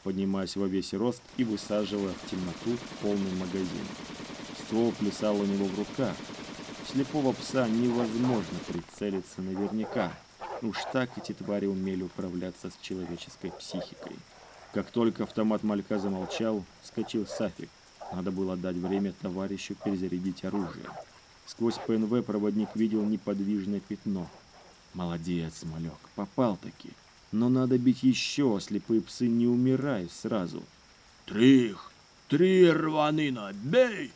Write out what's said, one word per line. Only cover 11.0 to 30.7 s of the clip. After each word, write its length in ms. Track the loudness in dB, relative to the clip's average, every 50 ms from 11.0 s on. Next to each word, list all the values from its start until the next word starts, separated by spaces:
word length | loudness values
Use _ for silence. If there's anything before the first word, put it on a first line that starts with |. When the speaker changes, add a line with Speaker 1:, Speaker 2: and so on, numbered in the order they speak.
| -2 -2 -4
Speaker 1:
эти 160 | -10 -8 -8 -8
твари 320 | -8 -4 -2 -2 0 0
умели 380 | 0 0 0 -2 -2 -2 -2 -4
управляться 680 | -6 -6 -6 -6 -6 -4 -4 -6 -6 -8 -8 -12 -12
с 80 | -12 -12
человеческой 720 | -10 -8 -6 -6 -6 -6 -8 -10 -10 -14 -14 -10 -10 -10
психикой. 640 | -10 -10 -12 -8 -8 -8 -8 -8 -12 -14 -14 -14 -14 -14 -18 -20 -20 -20 -20 -20 -20 -20 -20 -6 -4
Как 160 | -4 -4 -2
только 320 | 0 2 4 4 2 0 -6
автомат 400 | -4 0 0 2 2 2 2 2
малька 360 | 0 0 0 0 -2 -2 0
замолчал, 640 | 0 -2 -2 -2 -4 -4 -4 -2 -2 0 0 -2 -4 -8 -16 -20
вскочил 460 | -20 -10 -6 -6 -6 -2 -2 -4 -4
Сафик. 420 | -2 -4 -4 -4 -4 -4 -8 -14 -16 -16 -20 -20 -20 -18 -16 -12 -8
Надо 200 | -6 -4 -4 -2
было 260 | 0 0 0 -2 -2
дать 180 | -2 -4 -4 -2
время 380 | -2 -2 0 0 0 0 -2 -4 -6
товарищу 540 | -8 -6 -4 -4 -4 -4 -4 -8 -6 -8 -10
перезарядить 680 | -6 -2 -2 -2 0 -2 -2 -2 -2 -2 -4 -6 -4 -6
оружие. 420 | -4 -2 -2 -4 -4 -6 -10 -12 -12 -12 -14 -16 -16 -20 -20 -20 -20 -20 -20 -20
Сквозь 320 | -20 -6 0 0 0 0
П 180 | -2 -2 0 0
Н 100 | 0 2
В 160 | 2 2 0 0
проводник 520 | 0 -2 0 0 0 2 0 -2 -2 0
видел 280 | 0 0 2 2 0 2
неподвижное 760 | 2 0 0 -2 -4 -2 -2 0 0 0 -2 0 -2 -4 -4
пятно. 480 | -4 -6 -10 -6 -4 -4 -4 -4 -4 -8 -12 -20 -20 -20 -20 -20 -20 -20 -20 -20 -20 -14 -8
"Молодец, 720 | -6 -4 -4 -4 -4 -2 -2 -2 0 -2 -2 -6 -8 -10
Малёк, 360 | -8 -6 -6 -6 -6 -8 -10 -18 -16 -8
попал-таки. 720 | -8 -8 -6 0 2 2 2 2 -2 -8 -14 -14 -14 -18 -18 -18 -18 -20 -20 -20 -20 -14 -4
Но 180 | 0 2 4 4
надо 280 | 4 4 4 4 4
бить 260 | 6 6 6 4 6 6
ещё, 520 | 4 4 4 0 -4 0 2 4 4 4
а 60 | 2
слепые 400 | 0 -2 -4 -4 0 2 2 2
псы 260 | 2 0 -4 0 2
не 200 | 2 4 4 4
умирают 640 | 4 4 4 4 4 2 2 2 0 -2 -2 -4 -6
сразу". 520 | -8 -6 -4 0 0 0 0 -2 -6 -10 -12 -14